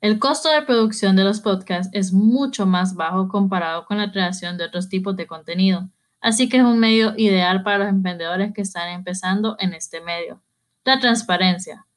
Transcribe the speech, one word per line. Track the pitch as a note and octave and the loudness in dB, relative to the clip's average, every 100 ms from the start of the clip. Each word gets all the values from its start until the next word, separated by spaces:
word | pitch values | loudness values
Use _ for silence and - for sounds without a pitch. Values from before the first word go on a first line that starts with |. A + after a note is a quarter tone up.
El | G#3+ G#3+ | 2 2
costo | C4+ D4 D#4+ | 2 0 2
de | D4+ | 2
producción | D4 A#3 A3 G#3+ G3 F#3+ | 2 2 2 2 2 4
de | |
los | G3 G#3 | 4 0
podcasts | G#3+ F#3+ F#3 F3 F#3 | -2 -2 -2 -4 -4
es | G#3 F#3+ | -4 0
mucho | F#3+ G#3+ B3 C#4 C#4 G3 | 4 4 4 0 0 0
más | F#3 F#3 | 2 0
bajo | F3+ D#3+ F#3 F#3+ | -2 -2 -2 -2
comparado | G3+ G3 F#3 E3 E3 E3 | 0 0 0 -2 -6 -6
con | G#3 | -4
la | G3+ | -4
creación | G3 F3+ F#3 F3 F3+ | -2 -4 -4 -8 -6
de | E3 | -6
otros | F3+ F#3 | -6 -4
tipos | F#3+ F#3+ F#3+ | -4 -4 -6
de | E3 | -8
contenido, | D#3+ D#3 F3 F#3+ F3+ F#3 _ _ _ | -12 -8 0 2 2 -4 _ _ _
así | A3+ A3 B3+ | -2 0 2
que | B3+ | 4
es | |
un | A#3+ A#3 | 4 4
medio | A3+ A3 A3 A3 | 4 4 2 2
ideal | A3 F#3+ F3+ F#3+ | 2 4 2 0
para | F#3+ G3+ | 0 0
los | G3+ | 0
emprendedores | G3 F#3 F3 E3 F3+ G3+ | 0 0 -4 -6 -4 -4
que | G#3 | -4
están | G3 - F3 | -8 -6 -8
empezando | F3+ F#3 F3+ F#3 G3 G#3+ G#3+ | -10 -8 -6 -2 -2 -2 -4
en | F#3+ | -6
este | E3 - E3 | -6 -12 -12
medio. | E3+ E3+ E3+ - _ _ _ _ - | -8 -8 -8 -12 _ _ _ _ -2
La | C4 | 0
transparencia. | B3+ A3+ - F3 F#3 F3+ F#3 - _ | 2 0 0 0 2 0 -6 -16 _